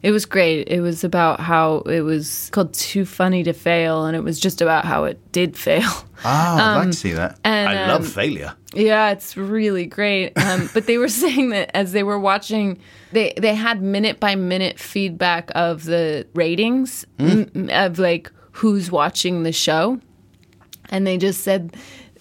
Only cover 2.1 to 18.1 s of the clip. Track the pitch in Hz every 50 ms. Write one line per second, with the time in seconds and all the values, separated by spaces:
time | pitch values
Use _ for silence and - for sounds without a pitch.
2.1 | 160 156 151 147 - - - - - 208 190 156 - - - - - 196 196 185
3.1 | - - 185 185 185 180 170 170 165 165 - 170 170 170 165 165 160 160 156 156
4.1 | 160 165 - - 165 160 - 190 - - 170 165 160 156 - 165 135 143 - 143
5.1 | - - - - - 175 180 170 - - - - 156 160 233 226 - - - -
6.1 | - - - 110 131 151 165 175 170 156 214 220 208 202 165 185 170 160 - 98
7.1 | 85 80 85 - - - _ 208 220 214 202 196 202 196 190 185 180 170 170 151
8.1 | - 196 208 208 - 80 71 - - _ _ - - - 214 214 214 214 214 208
9.1 | 202 196 - - - 185 196 196 214 220 214 214 196 185 175 - - - 208 208
10.1 | 202 190 185 - - - 190 196 185 180 180 - - 226 214 - 233 240 240 269
11.1 | 214 233 294 339 254 262 269 247 220 202 185 - - 185 202 185 180 208 196 202
12.1 | 208 202 196 196 190 214 208 - 214 220 208 196 180 - - - - - - -
13.1 | - 220 214 - - - 196 220 214 214 220 233 233 196 190 196 196 202 208 220
14.1 | - - - 202 196 196 185 180 180 185 190 185 - - - - - 202 196 190
15.1 | 170 170 185 180 175 170 170 - - - 175 170 170 156 160 160 170 170 165 160
16.1 | 151 143 - - _ 170 170 165 170 175 214 226 247 262 262 247 - - - _
17.1 | _ - 139 160 190 214 208 - - - 190 - - - 196 185 170 170 185 175